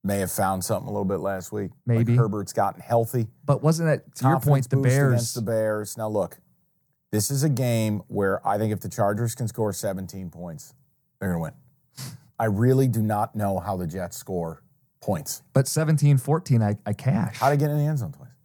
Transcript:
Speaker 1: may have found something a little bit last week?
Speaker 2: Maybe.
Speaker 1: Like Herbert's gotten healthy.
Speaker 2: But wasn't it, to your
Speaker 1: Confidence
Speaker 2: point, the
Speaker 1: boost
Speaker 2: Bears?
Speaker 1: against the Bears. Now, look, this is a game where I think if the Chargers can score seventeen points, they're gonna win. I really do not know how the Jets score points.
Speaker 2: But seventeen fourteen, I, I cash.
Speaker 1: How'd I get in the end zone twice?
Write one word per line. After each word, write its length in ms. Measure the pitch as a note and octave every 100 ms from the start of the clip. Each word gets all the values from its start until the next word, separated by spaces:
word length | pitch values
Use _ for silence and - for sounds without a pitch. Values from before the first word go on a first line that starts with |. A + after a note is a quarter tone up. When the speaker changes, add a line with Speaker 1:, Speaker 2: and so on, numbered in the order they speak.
Speaker 1:
may 160 | G2 G2+
have 100 | F#2
found 320 | - F#2+ F#2+
something 220 | F2+ G2 G2
a 40 |
little 120 | G2+
bit 140 | F#2+ G2
last 320 | G2 F#2+ F2+
week? 220 | G#2+ F#2+ -
Speaker 2:
Maybe. 280 | - A2+ A2+
Speaker 1:
Like 80 | B2
Herbert's 320 | A2 G#2 G2
gotten 280 | - G2 -
healthy. 460 | - A#2 A2+ B2+ A2 _
Speaker 2:
But 160 | - C#3+
wasn't 280 | D#3 D#3+ E3
it, 260 | C#3+ - -
to 60 |
your 80 | B2+
Speaker 1:
Confidence 140 | C3+ D3
Speaker 2:
point, 180 | C#3 B2
the 60 | C3+
Speaker 1:
boost 80 |
Speaker 2:
Bears? 280 | B2 C3+ C#3
Speaker 1:
against 220 | A#2+ A#2
the 80 | B2
Bears. 560 | G#2+ A2+ A2 G#2+ G#2 -
Now, 80 | G#2+
look, 300 | G#2 - - _ _ _ _ _ _ _
this 220 | G#2 G2+
is 100 | C#3
a 60 | D3+
game 540 | B2+ B2+ A#2 A2 G#2 -
where 400 | G2 G2 F#2+ -
I 100 | G#2
think 160 | G#2+
if 60 | G#2
the 100 | G2
Chargers 460 | - G2+ G#2+ A#2
can 140 | - A2+
score 240 | - G#2+
seventeen 580 | F#2 G#2 F#2+ F#2 G2 F#2
points, 440 | E2 F2 D#2 - _ _ _ _ _
they're 120 | F#2+
gonna 120 | E2+
win. 120 | D#2+ - _ _ _ - C3 - _ -
I 60 |
really 420 | A2+ G2+ A#2+ C3 C3
do 160 | A2
not 320 | G#2+ G#2 A#2
know 240 | G#2 G2+ F#2+
how 180 | F2+ F#2
the 120 | F2+
Jets 280 | F2+ F2 -
score 460 | - F#2 E2 E2 _ _ _ _
points. 400 | - F2+ D2 - _
Speaker 2:
But 120 | C3+ C3+
seventeen 520 | - D#3+ D3+ D3 C3+
fourteen, 440 | B2 D#3+ - B2
I, 140 | G#2 G#2+
I 80 | -
cash. 460 | G2+ C3 F#3+ - -
Speaker 1:
How'd 140 | C3+
I 40 | D3
get 140 | D3+
in 80 | D3
the 60 |
end 140 | D3 D3+
zone 140 | F2+
twice? 160 | - C3+ _